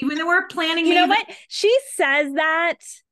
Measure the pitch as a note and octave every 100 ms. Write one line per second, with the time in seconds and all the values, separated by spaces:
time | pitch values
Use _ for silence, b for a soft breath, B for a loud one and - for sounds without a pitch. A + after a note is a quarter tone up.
0 | C4+ D4+ E4 F4 F4+ F4 D#4+ E4 E4 F4
1 | F4+ G#4 A4+ B B - G4+ B4+ C5+ -
2 | D4 C#4+ D4 C#4 D#4 D#4+ E4+ - - -
3 | _